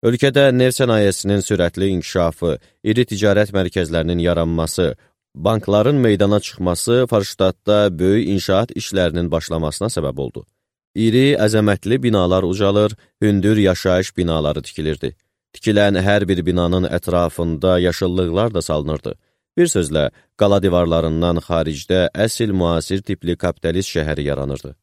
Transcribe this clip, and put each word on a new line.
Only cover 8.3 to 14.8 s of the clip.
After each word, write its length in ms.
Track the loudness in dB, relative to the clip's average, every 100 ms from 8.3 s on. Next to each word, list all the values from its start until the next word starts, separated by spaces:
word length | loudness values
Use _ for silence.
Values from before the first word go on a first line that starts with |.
| -2 0 0 0
işlərinin 600 | -6 -6 -2 0 0 -2
başlamasına 560 | -2 -2 -4 -4 -4 -6
səbəb 300 | -4 -6 -6
oldu. 280 | -8 -10 -18 _ _ _ _ 0
İri, 400 | 2 4 4 2 2
əzəmətli 580 | 2 2 0 -2 -2
binalar 400 | 2 2 2 2
ucalır, 520 | 0 0 2 2 0 -2 _ _
hündür 360 | 0 2 2 2
yaşayış 600 | 2 2 2 0 0 -4
binaları 440 | -2 0 -2 -4
tikilirdi. 540 | -8 -6